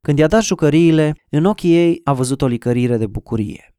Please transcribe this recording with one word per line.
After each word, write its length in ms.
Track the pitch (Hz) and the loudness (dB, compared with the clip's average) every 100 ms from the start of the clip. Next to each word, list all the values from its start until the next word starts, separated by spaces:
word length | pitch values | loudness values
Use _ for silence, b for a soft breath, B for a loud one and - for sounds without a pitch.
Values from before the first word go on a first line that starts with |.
Când 180 | - 143 | -2 2
i-a 80 | 151 | 4
dat 160 | 220 | 2
jucăriile, 680 | 220 175 156 156 170 160 151 151 _ | 0 0 0 2 4 2 0 -4 _
în 140 | 147 | -2
ochii 300 | 175 214 180 | 0 0 0
ei 260 | 170 170 170 | 2 2 0
a 80 | - | -2
văzut 300 | 139 127 135 | -4 -2 -2
o 40 | 135 | -2
licărire 500 | 120 123 120 123 120 | -2 -2 -2 0 -2
de 100 | 107 | -4
bucurie. 680 | 107 - 113 104 - _ | -8 -8 -6 -6 -10 _